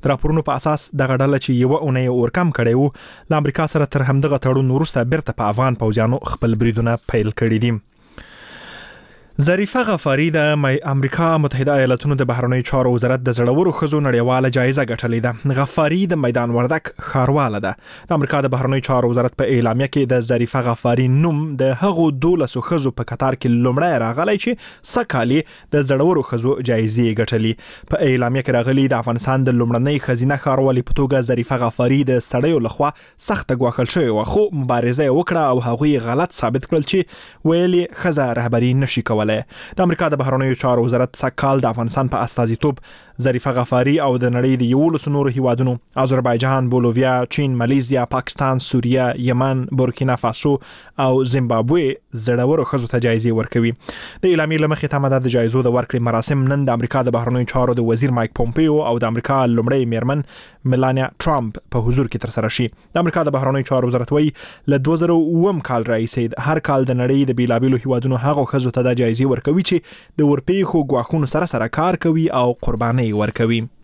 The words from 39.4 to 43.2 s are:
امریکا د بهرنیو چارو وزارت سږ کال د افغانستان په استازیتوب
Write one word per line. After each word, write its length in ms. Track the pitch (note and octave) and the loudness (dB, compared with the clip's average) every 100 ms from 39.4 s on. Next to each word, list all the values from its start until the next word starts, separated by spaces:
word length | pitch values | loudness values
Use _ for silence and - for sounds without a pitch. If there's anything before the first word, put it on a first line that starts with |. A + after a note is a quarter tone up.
| - - - - | -6 -16 -12 -2
امریکا 260 | F3+ D#3+ E3 | 0 0 -2
د 100 | C#3+ | 0
بهرنیو 360 | C3+ C3 C3+ B2+ | 0 0 0 0
چارو 220 | C3 B2 A#2+ | 0 2 2
وزارت 300 | A#2+ B2 - | 0 -2 -2
سږ 120 | C3 - | -6 -2
کال 220 | C#3 C3+ | 0 2
د 20 | C3+ | 0
افغانستان 460 | A2+ A#2 - C3 | -2 -4 -2 -2
په 40 | A#2 A#2 | -2 -4
استازیتوب 560 | - A#2 A2+ D3+ C3+ - - - - | -2 -2 0 -2 -4 -12 -20 -20 -4